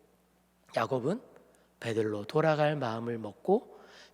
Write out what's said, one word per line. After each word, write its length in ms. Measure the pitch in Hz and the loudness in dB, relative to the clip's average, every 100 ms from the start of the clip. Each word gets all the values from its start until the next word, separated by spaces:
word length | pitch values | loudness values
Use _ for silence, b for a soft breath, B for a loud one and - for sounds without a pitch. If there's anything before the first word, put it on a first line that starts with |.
| _ _ _ _ _ _ _ - | _ _ _ _ _ _ _ -2
야곱은 420 | 113 131 123 233 - - - _ _ _ | 0 0 0 -4 -6 -20 -20 _ _ _
베델로 460 | 117 110 107 104 101 | -4 0 0 -2 -2
돌아갈 500 | 156 160 151 151 151 | 2 2 4 2 0
마음을 420 | 123 113 120 113 | -2 -4 -4 -6
먹고 640 | 104 - - 214 - b b b b | -8 -8 2 2 0 b b b b